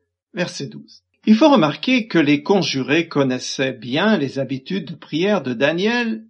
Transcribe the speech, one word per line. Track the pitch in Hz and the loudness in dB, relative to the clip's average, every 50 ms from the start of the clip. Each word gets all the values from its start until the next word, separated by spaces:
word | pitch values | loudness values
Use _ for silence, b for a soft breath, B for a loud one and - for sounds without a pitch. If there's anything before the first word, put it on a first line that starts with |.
| _ _ _ _ _ _ - | _ _ _ _ _ _ -8
Verset | 175 180 - - - 143 | -6 -6 -6 -6 -10 -12
douze. | 113 - - - - - _ _ _ _ _ _ | -12 -12 -18 -20 -20 -20 _ _ _ _ _ _
Il | 220 220 | 4 6
faut | 220 311 302 | 6 8 6
remarquer | 285 214 160 143 143 - - 254 254 247 214 | 6 6 4 2 0 -4 -2 0 0 0 0
que | - - 170 | 0 0 2
les | 147 143 147 143 | 4 4 2 2
conjurés | - - 202 190 156 - - 135 127 113 143 170 165 165 | 2 2 2 2 2 0 -2 -4 -2 0 0 0 0 0
connaissaient | - 147 139 131 127 123 - - - - 135 135 | 0 0 0 0 -2 -4 -6 -10 -6 -4 -4 -4
bien | 131 113 113 123 127 156 190 220 214 170 | -4 -8 -8 -4 -2 0 2 2 2 2
les | 139 127 - 139 | 0 -4 -4 -6
habitudes | 135 - 139 127 - - 180 196 160 | -6 -6 -6 -10 -8 -8 -8 -8 -6
de | 131 165 | -10 -14
prière | - - - 147 156 180 202 208 185 | -16 -12 -8 -4 -2 0 0 0 0
de | 135 127 123 | -2 -4 -2
Daniel | 113 139 147 165 175 196 220 240 240 240 226 220 220 - | 0 0 0 0 0 0 0 0 0 -2 -4 -6 -6 -10